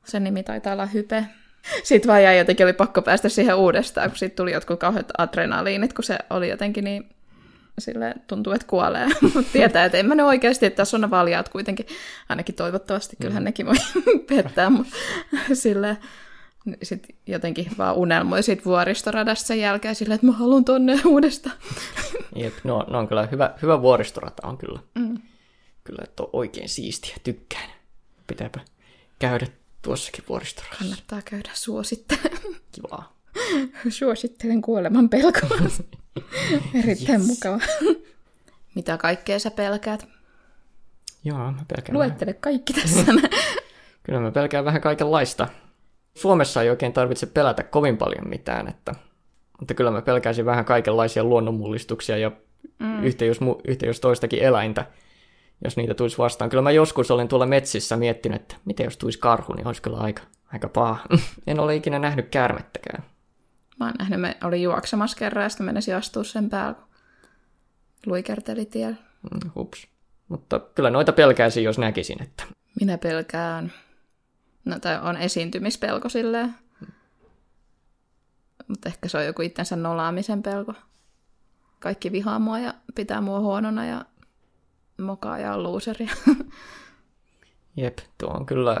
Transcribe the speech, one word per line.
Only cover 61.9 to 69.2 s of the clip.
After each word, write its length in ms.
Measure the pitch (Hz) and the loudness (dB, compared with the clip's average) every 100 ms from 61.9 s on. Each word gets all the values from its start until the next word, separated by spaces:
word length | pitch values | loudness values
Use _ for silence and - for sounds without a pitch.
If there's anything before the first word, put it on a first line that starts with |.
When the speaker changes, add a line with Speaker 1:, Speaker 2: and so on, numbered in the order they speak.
| 143 | -2
Speaker 2:
nähnyt 300 | 147 143 113 | -2 -2 -4
käärmettäkään. 760 | 135 123 - - - - - - _ _ _ _ _ _ _ | -2 0 -2 -10 -16 -12 -14 -16 _ _ _ _ _ _ _
Speaker 1:
Mä 60 | 233 | -8
oon 80 | 240 | -4
nähnyt, 220 | 190 190 | -4 -2
me 160 | 180 - | -4 -6
olin 180 | 175 175 | -4 -2
juoksemassa 540 | 175 - - 208 220 - | 0 -2 -2 -2 -2 -4
kerran 260 | 208 214 | -4 -2
ja 60 | 208 | -4
sitten 160 | - 190 | -4 -4
menesin 300 | 208 - 185 | -4 -4 -4
astua 280 | - 226 | -6 -8
sen 260 | 208 226 208 | -6 -4 -4
päälle, 260 | 202 190 - | -4 -6 -8
kun 100 | _ _ _ _ _ _ _ _ _ _ _ _ 214 | _ _ _ _ _ _ _ _ _ _ _ _ -6
luikerteli 600 | 180 196 214 220 226 214 | -6 -6 -10 -8 -8 -8
tiellä. 300 | 226 226 226 _ _ | -6 -6 -8 _ _